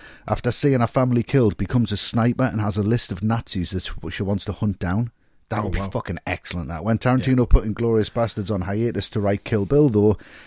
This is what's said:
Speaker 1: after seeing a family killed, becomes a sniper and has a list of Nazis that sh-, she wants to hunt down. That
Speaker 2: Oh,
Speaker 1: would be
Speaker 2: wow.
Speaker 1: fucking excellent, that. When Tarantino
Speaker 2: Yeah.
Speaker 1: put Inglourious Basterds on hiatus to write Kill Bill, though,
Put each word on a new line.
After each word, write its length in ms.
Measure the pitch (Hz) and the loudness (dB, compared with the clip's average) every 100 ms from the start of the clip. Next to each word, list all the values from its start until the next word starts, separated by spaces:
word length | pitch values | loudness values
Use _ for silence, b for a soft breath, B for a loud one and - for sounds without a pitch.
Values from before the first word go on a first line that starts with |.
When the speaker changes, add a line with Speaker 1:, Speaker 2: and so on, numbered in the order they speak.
| B B B | B B B
Speaker 1:
after 240 | 104 120 | -2 -2
seeing 300 | - 147 131 | 0 2 2
a 60 | 117 | 2
family 360 | 135 127 120 | 2 2 0
killed, 340 | - 139 110 - | 2 2 2 0
becomes 340 | 101 127 107 | 0 0 0
a 60 | 101 | -2
sniper 460 | - 117 120 120 | -4 0 0 0
and 180 | 127 110 | -2 -2
has 160 | 104 107 | -2 -2
a 60 | |
list 280 | 101 120 - | 0 0 -2
of 120 | 90 | -4
Nazis 480 | 107 113 - 95 85 | -2 -2 -4 -6 -4
that 120 | 92 | -6
sh-, 280 | - - 82 | -6 -10 -8
she 100 | - | -6
wants 220 | 98 101 | -4 -4
to 80 | - | -4
hunt 240 | - 107 90 | -4 -4 -2
down. 320 | 90 101 117 _ _ _ - | -2 -2 -4 _ _ _ -8
That 120 | 110 | -6
Speaker 2:
Oh, 40 | |
Speaker 1:
would 100 | 104 | -2
be 60 | 90 | -4
Speaker 2:
wow. 100 | 98 | -4
Speaker 1:
fucking 300 | 120 - 85 | -6 -6 -8
excellent, 440 | - 90 - 90 67 | -8 -10 -8 -8 -6
that. 140 | 80 | -6
When 120 | 104 110 | -2 0
Tarantino 420 | 127 127 131 127 | 2 2 2 2
Speaker 2:
Yeah. 60 | 117 | 6
Speaker 1:
put 160 | - | 4
Inglourious 440 | 110 101 117 110 101 | 4 -2 2 2 2
Basterds 420 | 120 117 110 95 | 0 -2 -2 -4
on 100 | 98 | -2
hiatus 480 | 90 104 117 101 - | -2 -2 -2 -4 -4
to 80 | 110 | -2
write 240 | 101 104 | 0 -2
Kill 220 | - 107 | 0 -2
Bill, 240 | 98 147 147 | 2 4 6
though, 280 | 104 104 - B B | 6 4 2 B B